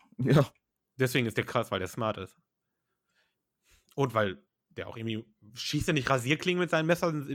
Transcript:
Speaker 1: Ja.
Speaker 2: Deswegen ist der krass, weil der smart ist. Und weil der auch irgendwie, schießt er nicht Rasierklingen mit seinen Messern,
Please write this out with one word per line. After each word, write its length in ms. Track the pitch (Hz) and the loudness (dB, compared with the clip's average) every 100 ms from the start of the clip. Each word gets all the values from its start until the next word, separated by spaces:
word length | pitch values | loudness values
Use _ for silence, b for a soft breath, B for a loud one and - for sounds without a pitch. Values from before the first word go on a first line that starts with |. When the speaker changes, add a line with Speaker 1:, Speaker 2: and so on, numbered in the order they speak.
| _ - | _ -4
Speaker 1:
Ja. 280 | 131 143 135 _ _ _ _ - | 4 6 4 _ _ _ _ -2
Speaker 2:
Deswegen 280 | 127 135 117 | 0 2 0
ist 120 | 107 | -2
der 80 | 107 | 0
krass, 260 | 127 113 | -2 0
weil 80 | 98 | -2
der 80 | 92 | -4
smart 300 | - 110 101 | -4 -4 -4
ist. 180 | 95 _ _ _ _ _ _ _ _ _ _ _ _ _ _ _ _ - | -10 _ _ _ _ _ _ _ _ _ _ _ _ _ _ _ _ -2
Und 180 | 135 | 0
weil 300 | 113 104 92 _ _ _ | 2 0 -2 _ _ _
der 160 | - - | -14 -12
auch 100 | - | -8
irgendwie, 260 | 113 110 - _ 104 | -6 -6 -8 _ -20
schießt 340 | 123 - 147 165 | -12 -6 -4 0
er 60 | |
nicht 160 | 156 123 | 0 2
Rasierklingen 500 | 135 123 151 180 180 | 0 2 0 0 0
mit 120 | 175 | 2
seinen 160 | 160 156 | 0 2
Messern, 420 | 170 175 151 139 | 2 0 -2 -6